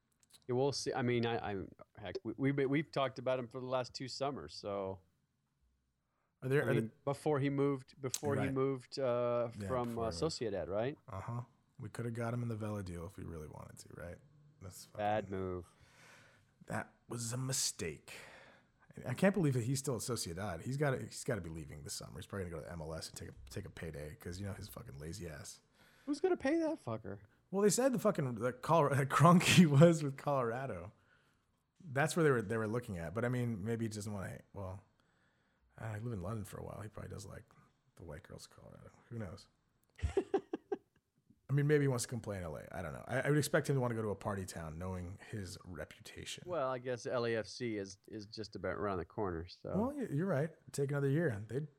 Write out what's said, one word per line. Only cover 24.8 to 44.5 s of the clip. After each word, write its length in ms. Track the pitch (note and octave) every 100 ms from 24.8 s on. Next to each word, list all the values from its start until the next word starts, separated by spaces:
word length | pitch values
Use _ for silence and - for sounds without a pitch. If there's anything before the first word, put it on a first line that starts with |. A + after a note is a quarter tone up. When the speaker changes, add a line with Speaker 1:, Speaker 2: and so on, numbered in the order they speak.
| - C2+
Speaker 2:
lazy 280 | D#2 G2 E2+
ass. 320 | D2 - - _ _ - - -
Speaker 1:
Who's 160 | D4
gonna 160 | F#4 F4+
pay 200 | C4 E4
that 180 | D#4+ D#4 -
fucker? 320 | A2 G2+ G2+ - _ _
Speaker 2:
Well, 100 | F#3+
they 80 | G#3
said 220 | - C4+
the 60 | A3+
fucking, 360 | G#3+ F3+ C3+ A2+
the 180 | B2
Color-, 360 | - - E3 C#3+
<laughs> 200 | C3+ C#3
Kroenke 560 | - D3+ F3 - A#2 E3+
was 340 | C#3 E3+ E3
with 120 | C#3+ C3+
Colorado. 760 | - C#3 A#2+ A#2+ C3+ F2+ F#2+ - _ _ _ _ _ _ _ _ F3+
That's 240 | B2+ D3+ F3
where 80 |
they 80 | D#3
were, 100 | B2
they 160 | G2 A2+
were 100 | A2
looking 300 | A#2+ A#2+ F2+
at. 160 | E2
But, 120 | G2+ A#2+
I 40 |
mean, 340 | B2+ A#2+ A2
maybe 220 | G#2+ A#2 A#2
he 40 |
doesn't 220 | G#2+ G#2+
wanna, 280 | G2+ F2+ C2+ -
well, 280 | - F#2 F#2+ _ _ _ _ _ _ _ _ _ -
I 200 | A2 G#2
live 120 | A#2+
in 80 | G#2+
London 220 | F2 A2+ G2
for 120 | -
a 60 |
while. 160 | E2+ -
He 60 | G#2+
probably 240 | - F#2+
does 140 | F#2+ F#2+
like 180 | - - - - _ _ -
the 60 | E2
white 180 | D2
girls 240 | - G1+ -
of 60 | -
Colorado. 260 | - G1+ - - -
Who 80 | A#2
knows? 260 | F#2+ F#2 - _ _ _ _ -
Speaker 1:
<laughs> 400 | - - - - - - _ - _ _ _ _ _ - -
Speaker 2:
I 60 |
mean, 140 | C#3 C#3+
maybe 160 | D3+
he 40 | C#3
wants 180 | B2 -
to 40 |
come 100 | A#2
play 160 | G#2+ G2
in 60 |
L 140 | E2+ C2+
A. 200 | - -
I 40 |
don't 100 | E2+
know. 100 | B1+ -
I, 120 | B2+
I 100 | C#3
would 80 | D3+
expect 320 | C#3+ E3 C#3+
him 60 | C#3
to 40 |
wanna 120 | B2
go 80 | A2+
to 80 | A2
a 60 | F#2+
party 300 | A2 G2
town, 340 | F2+